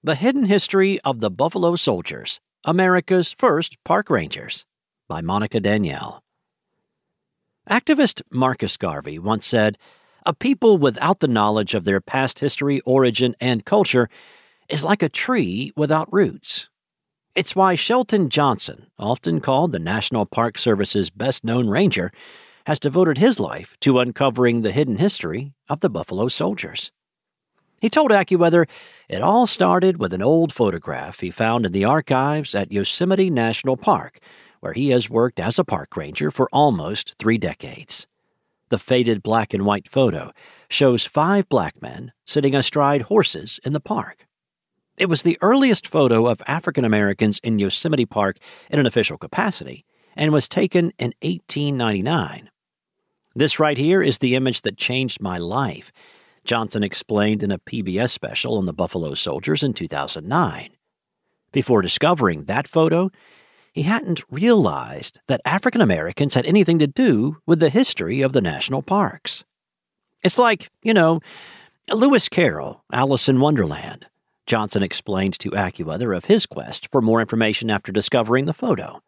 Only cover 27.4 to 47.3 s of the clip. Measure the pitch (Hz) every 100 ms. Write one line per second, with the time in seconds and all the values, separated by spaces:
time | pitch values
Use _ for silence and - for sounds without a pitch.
27.4 | _ _ _ _ 220 302 294 202 185 180
28.4 | 170 170 160 - - - _ 92 143 226
29.4 | 233 - 180 180 190 170 95 92 110 165
30.4 | 160 - 107 85 - 65 71 - 90 -
31.4 | 110 120 101 95 104 156 - 131 139 151
32.4 | 139 101 98 101 98 - 180 190 190 135
33.4 | 113 113 135 127 - 160 - _ _ -
34.4 | - _ 98 117 139 123 110 113 120 -
35.4 | 90 156 170 87 76 - 73 73 - -
36.4 | 127 135 147 95 78 104 - _ 110 113
37.4 | 92 - 80 - - - - _ _ _
38.4 | _ _ _ 113 - 127 117 107 104 113
39.4 | 104 101 101 101 - 135 127 80 - -
40.4 | - _ _ - 139 120 - - 160 202
41.4 | 185 127 80 - 120 - 123 _ - 151
42.4 | 139 135 - 151 139 143 117 214 165 80
43.4 | 101 - 135 143 - 214 - - _ _
44.4 | _ _ _ _ _ - 190 156 170 -
45.4 | 190 269 269 202 - 156 131 113 117 113
46.4 | - 151 - 143 120 107 101 98 110